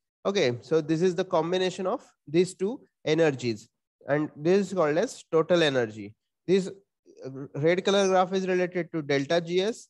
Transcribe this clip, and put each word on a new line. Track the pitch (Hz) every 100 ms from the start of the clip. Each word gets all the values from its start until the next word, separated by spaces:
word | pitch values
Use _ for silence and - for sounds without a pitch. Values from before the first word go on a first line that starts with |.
| _ _
Okay, | 196 202 139 120
so | - 160
this | 151 160
is | 185
the | 175
combination | 185 165 160 185 185 180 185
of | 233 - _ -
these | 160 185
two | - 190 269 - _
energies, | - 160 160 131 123 107 - _ _ _ -
and | 143 151 -
this | 151 196 196
is |
called | 185 151 156
as | 220 - -
total | 165 156 175
energy. | 156 135 113 110 101 - _ _ -
This, | 190 180 - _ _ _ - 127
uh, | 135 139
red | - 156 180
color | 190 196 190
graph | 185 185
is | 196 185
related | 185 180 180 165
to | 165
delta | 143 139 139 170
G | 165 180
S, | 196 247 -